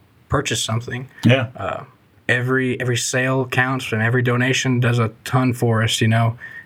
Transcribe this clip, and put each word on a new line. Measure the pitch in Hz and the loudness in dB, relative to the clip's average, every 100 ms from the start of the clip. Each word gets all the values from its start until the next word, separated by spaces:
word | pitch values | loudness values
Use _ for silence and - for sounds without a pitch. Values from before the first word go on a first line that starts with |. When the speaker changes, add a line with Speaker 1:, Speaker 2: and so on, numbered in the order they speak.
| _ _ - | _ _ -4
Speaker 1:
purchase | - - 113 | -4 -2 -4
something. | - 113 120 120 135 - - | -4 -4 -6 -10 -12 0 2
Speaker 2:
Yeah. | 131 123 - | 4 0 -6
Speaker 1:
Uh, | 98 - - _ _ _ - | -8 -8 -12 _ _ _ -2
every, | 123 123 131 127 123 | -2 0 0 0 -2
every | 127 120 | -2 -2
sale | - 131 127 135 127 | -2 -2 0 0 -2
counts | 127 127 131 127 | 0 0 0 -2
and | 110 | -2
every | 113 123 | 2 2
donation | 123 120 127 131 131 123 | 2 2 2 0 0 2
does | 117 120 | 2 2
a | 110 - - | 0 -4 0
ton | 127 127 | 2 2
for | 117 120 110 | 2 0 2
us. | 110 - | 0 2
You | 113 | 2
know, | 113 117 - - - | 4 2 -2 -10 -18